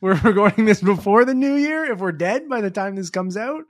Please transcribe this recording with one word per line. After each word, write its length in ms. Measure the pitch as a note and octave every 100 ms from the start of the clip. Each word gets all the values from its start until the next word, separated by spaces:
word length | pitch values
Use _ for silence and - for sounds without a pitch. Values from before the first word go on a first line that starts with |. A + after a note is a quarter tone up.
we're 140 | F#3+ F3
recording 440 | A3+ G3+ G3+ G#3
this 160 | A3 G3+
before 440 | F3+ F#3+ G3+ G#3+
the 100 | B3+
new 200 | C4 C#4
year. 300 | C#4+ D4 D#4
If 160 | D#4 G3+
we're 100 | F#3+
dead 360 | D#3 E3+ B3 D#4
by 120 | B3
the 100 | G3+
time 260 | F#3+ G3 G3
this 140 | F3
comes 260 | F#3 F#3 F#3
out, 260 | A#3+ D#4 D#4